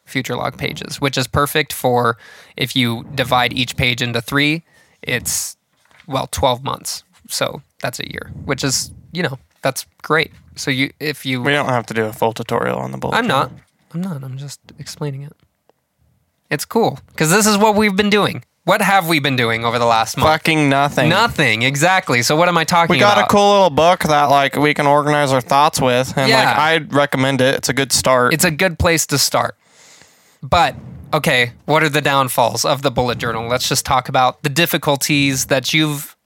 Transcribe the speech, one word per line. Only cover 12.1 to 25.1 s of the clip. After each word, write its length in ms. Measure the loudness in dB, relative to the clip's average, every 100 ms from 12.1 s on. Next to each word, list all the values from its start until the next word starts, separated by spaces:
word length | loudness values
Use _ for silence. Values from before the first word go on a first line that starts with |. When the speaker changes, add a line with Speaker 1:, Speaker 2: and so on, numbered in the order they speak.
Speaker 2:
full 180 | -2 -2
tutorial 460 | -2 -4 -2 -2 -4
on 120 | -6
the 60 | -6
bullet 180 | -4 -2
Speaker 1:
I'm 100 | 0
not. 220 | 0 -2
Speaker 2:
journal. 140 | -8 _ _ _
Speaker 1:
I'm 80 | -10
not. 220 | -8 -8
I'm 140 | -10 -12
just 240 | -14 -16 _ -18
explaining 440 | -16 -10 -8 -8
it. 100 | -14 -20 _ _ _ _ _ _ _ _ _ _ -8
It's 140 | -6
cool, 340 | -2 0 0 -2 -10 -2
'cause 120 | 2
this 160 | 4 4
is 120 | 4
what 180 | 4 4
we've 200 | 2 2
been 140 | 2
doing. 360 | 2 2 -2 -12 _
What 180 | 0 2
have 260 | 4 2 2
we 120 | 0
been 160 | 0 0
doing 280 | 0 0 0
over 120 | 2
the 60 | 2
last 320 | 2 0 0
month? 120 | 2
Speaker 2:
Fucking 400 | 2 2 2 2
nothing. 400 | 2 2 2 2
Speaker 1:
Nothing, 520 | 2 0 0 0 2
exactly. 580 | 0 2 2 2 0 0
So 140 | 2 2
what 100 | 2
am 80 | 2
I 60 |
talking 300 | 2 2 2
Speaker 2:
We 60 | 4
got 180 | 4 4
Speaker 1:
about? 120 | 2
Speaker 2:
a 40 |
cool 180 | 4 4
little 180 | 4 4
book 320 | 4 4 4
that, 220 | 2 2 4
like, 300 | 4 2 0
we 160 | 0
can 140 | 2 2
organize 440 | 2 2